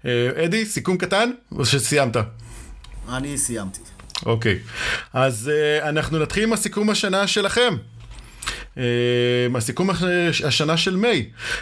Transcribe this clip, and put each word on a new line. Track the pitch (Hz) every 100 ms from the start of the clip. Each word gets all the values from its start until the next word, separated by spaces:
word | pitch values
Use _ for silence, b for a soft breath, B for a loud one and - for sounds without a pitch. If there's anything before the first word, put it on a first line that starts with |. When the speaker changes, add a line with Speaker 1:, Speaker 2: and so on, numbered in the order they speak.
| 135
Speaker 1:
אה, | 120 120 139
אדי, | 165 214 214
סיכום | - 127 185
קטן, | 180 196 233 247 _
או | -
שסיימת? | 127 139 120 147 131 117 110 - B B B B - - -
Speaker 2:
אני | 127 139 139
סיימתי. | - 117 98 - - - - - -
Speaker 1:
אוקיי. | 113 113 95 - B B B B
אז, | 131 135 117 123
אה, | 151 151 151 151
אנחנו | 151 151 156
נתחיל | 151 -
עם | 220
הסיכום | 214 214 208 214
השנה | 208 202 190 196
שלכם. | 202 196 233 247 147 - - - B B B B B B -
אה, | 123 120 123 123 123 123 123
הסיכום | 123 113 127 185
הש-, | 180 180 175 170 -
השנה | 151 120 151 160
של | 196 185
מאי. | 233 196 113 B B B